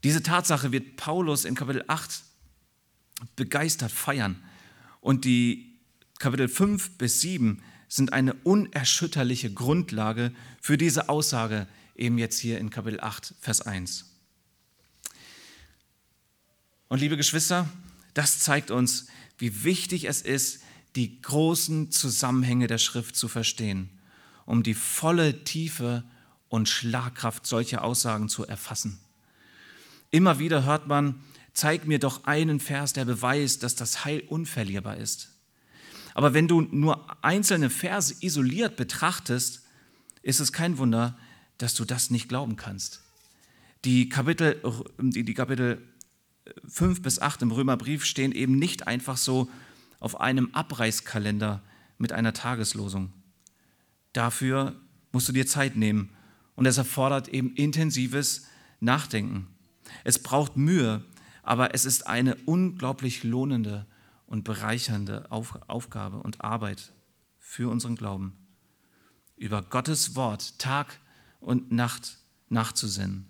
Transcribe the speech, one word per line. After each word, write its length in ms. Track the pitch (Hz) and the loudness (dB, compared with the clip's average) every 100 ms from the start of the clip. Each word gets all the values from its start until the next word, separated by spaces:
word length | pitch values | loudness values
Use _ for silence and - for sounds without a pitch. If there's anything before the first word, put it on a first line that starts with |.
Diese 180 | 139 160 | 4 2
Tatsache 500 | 160 180 - 147 131 | 2 2 2 0 2
wird 240 | 127 131 - | -2 -4 -10
Paulus 480 | - 170 175 143 | -4 0 0 0
in 100 | 82 | -2
Kapitel 300 | 127 131 135 - | -4 -2 -4 -2
acht 340 | 156 - - - _ _ _ _ _ _ _ _ - 117 - | -4 -4 -10 -12 _ _ _ _ _ _ _ _ -16 -16 -8
begeistert 560 | 131 143 160 156 117 | -2 0 0 0 -2
feiern. 500 | - - 139 104 92 - - - - - - | -4 -2 0 0 -2 -10 -20 -20 -20 -20 -8
Und 260 | - 135 127 | 2 2 6
die 520 | 123 120 113 - - _ _ _ - | 6 4 2 -6 -20 _ _ _ -4
Kapitel 300 | 139 131 127 | -2 2 0
fünf 480 | - 196 202 - - | 2 2 2 -4 -4
bis 240 | 120 - | 0 0
sieben 420 | 170 185 117 101 - - _ | 0 2 2 0 -8 -20 _
sind 260 | - 135 | 0 0
eine 180 | 131 131 | 2 2
unerschütterliche 1200 | - 170 202 202 143 127 - 170 151 123 123 117 | 2 4 4 4 -2 0 2 0 0 0 0 -4
Grundlage 800 | 98 120 170 175 110 107 110 120 120 - - | -2 0 2 0 -2 -2 0 -2 -4 -20 -12
für 160 | - 143 | 0 4
diese 320 | 165 147 - | 4 2 0
Aussage, 580 | 151 151 127 113 107 95 - - | 0 2 0 0 -2 -4 -12 -20
eben 220 | - 120 117 | -4 0 2
jetzt 220 | 113 - | 0 -2
hier 200 | 117 113 | -2 -4
in 120 | 110 | -4
Kapitel 300 | 117 107 107 | -6 -6 -6
acht, 340 | - 104 - - | -8 -10 -14 -12
Vers 200 | - 110 | -4 -2
eins. 460 | - 95 90 - - _ _ _ _ _ _ _ _ _ - - - - - - - _ _ _ _ _ _ _ _ _ _ _ _ | -2 -6 -6 -10 -14 _ _ _ _ _ _ _ _ _ -16 -16 -20 -20 -20 -20 -20 _ _ _ _ _ _ _ _ _ _ _ _
Und 120 | 131 | 0
liebe 180 | 147 151 | 0 2
Geschwister, 500 | 143 160 156 180 165 - - - - | 2 2 2 0 -2 -6 -20 -20 -8
das 260 | - 143 - | 0 2 2
zeigt 300 | - 143 147 | 4 2 2
uns, 360 | 117 123 - - - - _ | 2 2 0 -6 -20 -20 _
wie 280 | 120 104 | -4 0
wichtig 440 | 139 185 - 180 - | 0 0 0 -2 -2
es 140 | 143 | -4
ist, 400 | - 135 - - - - _ - | -2 0 0 -4 -16 -20 _ -2
die 240 | 120 - | -2 -4
großen 720 | - 147 160 165 - 156 156 | -2 2 4 2 0 -2 0
Zusammenhänge 720 | - 139 110 131 127 127 123 120 | 0 0 0 2 2 4 4 2
der 120 | 113 | 2
Schrift 380 | - 120 117 - | 0 -2 -4 -4
zu 120 | 117 | -4
verstehen, 640 | 117 113 - 110 95 95 - _ - - - - | -2 -2 -2 -2 -2 -6 -12 _ -20 -20 -20 0
um 160 | 117 | 2
die 120 | 117 | 2
volle 680 | 110 - - 156 175 156 135 | 0 -2 0 2 4 4 2
Tiefe 600 | - 156 160 - 120 120 120 - _ _ _ | -4 -4 -4 -4 -2 -2 -6 -18 _ _ _
und 200 | 113 110 | 0 2
Schlagkraft 800 | - 120 123 123 123 117 - - | 0 0 -2 -4 -4 -4 -4 -2
solcher 380 | 117 117 127 | -2 -2 -2
Aussagen 440 | 110 120 123 107 107 | -2 0 0 0 -2
zu 180 | - 110 | -4 -6
erfassen. 520 | 104 - 107 113 95 _ _ _ _ _ - - - - - _ | -8 -8 -6 -6 -8 _ _ _ _ _ -20 -20 -20 -20 -20 _
Immer 300 | 156 185 143 | 6 8 6
wieder 240 | 160 156 | 4 2
hört 240 | 135 151 143 | 4 2 2
man, 320 | 143 143 135 - - - | 2 2 -2 -12 -20 -10
„Zeig 320 | - 151 165 156 | 0 2 2 2
mir 140 | 151 | 2
doch 240 | 139 131 | 2 -2
einen 340 | - 147 160 147 | 0 2 2 0
Vers, 340 | - 139 143 | -2 -4 -2
der 120 | - | -2
beweist, 580 | 123 117 123 143 143 - | -2 0 2 2 0 0
dass 140 | 123 - | -2 -4
das 280 | 117 - | -4 -4
Heil 160 | 143 151 - | -4 -4 -4
unverlierbar 680 | 156 165 - 104 98 101 104 | -6 -4 -4 -4 -4 -6 -8
ist.“ 340 | 107 - - _ _ _ _ - - - - | -8 -8 -12 _ _ _ _ -20 -20 -20 -10
Aber 200 | - 143 | 4 4
wenn 140 | 143 160 | 6 6
du 140 | 170 | 6
nur 600 | 156 143 151 - - - | 4 2 2 2 -4 -2
einzelne 460 | 139 190 208 180 139 | 0 2 2 4 2
Verse 460 | - 180 196 175 - | 0 -2 -2 -2 -2
isoliert 560 | 185 147 127 160 226 | -4 0 0 2 -2
betrachtest, 880 | - 127 - 160 180 - 123 - - _ _ _ _ _ - | -2 -6 -2 -2 -2 -4 -2 -2 -6 _ _ _ _ _ -10
ist 180 | - 131 | -2 0
es 120 | 147 | 0
kein 260 | - 165 156 | 0 0 2
Wunder, 380 | 131 113 120 123 - - _ _ | 4 4 2 -2 -18 -20 _ _
dass 160 | 120 | -4
du 100 | - | -2
das 260 | 113 123 - | -2 -2 0
nicht 180 | 120 - | 0 0
glauben 280 | 127 113 107 | -4 -4 -6
kannst. 460 | - 98 - - _ _ _ _ _ _ _ _ | -8 -10 -10 -12 _ _ _ _ _ _ _ _
Die 240 | 127 127 123 | 2 4 4
Kapitel, 520 | 135 131 165 160 - 127 113 - - | 2 0 2 2 2 -4 -6 -10 -2
die, 260 | 131 120 | 0 0
die 100 | 117 | -2
Kapitel 520 | 113 123 131 123 117 - _ - _ _ _ - - - | -2 -2 0 0 -2 -8 _ -20 _ _ _ -20 -20 -14
fünf 340 | - 175 180 | 0 2 2
bis 180 | 175 127 | -2 0
acht 220 | 147 - | 0 0
im 100 | 120 | 0
Römerbrief 520 | 113 135 123 120 147 | 2 2 0 -2 -2
stehen 280 | - - 135 | -2 0 -2
eben 260 | - 131 135 | 0 2 4
nicht 300 | 170 - - | 2 -2 -4
einfach 280 | 123 127 127 | -4 -4 -2
so 320 | - 131 127 - - - _ _ | 0 2 0 -4 -20 -20 _ _
auf 200 | 113 - | -8 -2
einem 320 | 120 131 127 | 0 2 2
Abreißkalender 1120 | - 156 127 113 110 - 113 104 104 107 101 - - _ _ | 0 -4 -2 0 0 -4 -2 -2 0 -2 -4 -8 -20 _ _
mit 120 | 117 | -4
einer 220 | - 113 | 0 0
Tageslosung. 800 | 110 120 123 107 107 101 98 95 92 - _ _ _ _ _ _ _ _ | 0 -4 -2 -2 -4 -4 -4 -6 -10 -20 _ _ _ _ _ _ _ _
Dafür 600 | - 117 - 131 135 135 - - _ _ | -2 -2 0 0 2 0 -4 -18 _ _
musst 160 | 127 127 | -2 0
du 40 | |
dir 140 | 131 131 | 2 2
Zeit 300 | 143 135 110 | 2 0 2
nehmen 340 | 107 107 98 - - _ _ - | 2 2 0 -10 -20 _ _ 2
und 100 | 127 | 4
es 120 | 123 | 4
erfordert 500 | 127 - 135 139 131 | 0 0 0 0 -2
eben 260 | 135 127 | -2 -2
intensives 920 | - 147 151 160 127 127 135 139 - - - - _ | 0 0 2 0 0 -2 0 -2 -4 -8 -20 -20 _
Nachdenken. 680 | 113 139 147 113 101 98 92 - _ _ - - | 2 2 0 -4 -2 -6 -8 -16 _ _ -20 -10
Es 160 | - 117 | -2 -2
braucht 380 | - 135 147 139 | 2 0 2 2
Mühe, 480 | 147 180 120 107 - - - - | 4 4 4 0 -6 -20 -20 -16
aber 320 | - 120 127 | -2 2 2
es 100 | - | 2
ist 220 | 135 123 - | 0 0 0
eine 300 | 117 131 - - | 2 2 2 0
unglaublich 760 | 170 185 - 131 135 131 120 | 2 2 0 -4 -2 -4 -4
lohnende 640 | 117 120 135 127 107 104 104 _ _ _ _ | -2 -2 0 0 -2 -4 -10 _ _ _ _
und 180 | 110 | -6
bereichernde 880 | 107 107 107 117 120 107 101 107 - | -4 -6 -2 -2 -2 -4 -4 -8 -8
Auf-, 280 | 113 117 - - | -8 -8 -14 -10
Aufgabe 500 | 117 - 113 101 101 | -10 -8 -10 -10 -8
und 220 | 101 110 | -10 -8
Arbeit 520 | 107 113 107 101 - _ _ _ _ _ | -6 -4 -6 -8 -14 _ _ _ _ _
für 320 | - - 120 | -20 -6 -2
unseren 260 | 117 120 117 | -2 -4 -6
Glauben, 360 | 107 98 95 95 _ _ _ _ _ _ _ _ _ _ | -6 -6 -8 -10 _ _ _ _ _ _ _ _ _ _
über 240 | 107 104 | -6 -6
Gottes 520 | 95 123 151 156 - | -2 -4 -2 -2 -2
Wort 440 | 123 127 104 - - | -2 -2 -2 -8 -8
Tag 400 | 135 135 143 - _ _ _ _ | -2 -2 -4 -12 _ _ _ _
und 320 | - 123 127 | -2 -2 0
Nacht 460 | 117 120 - - - _ _ _ | 0 0 -2 -12 -18 _ _ _
nachzusinnen. 800 | 117 113 - 107 98 98 98 | -2 0 -2 -4 -4 -4 -6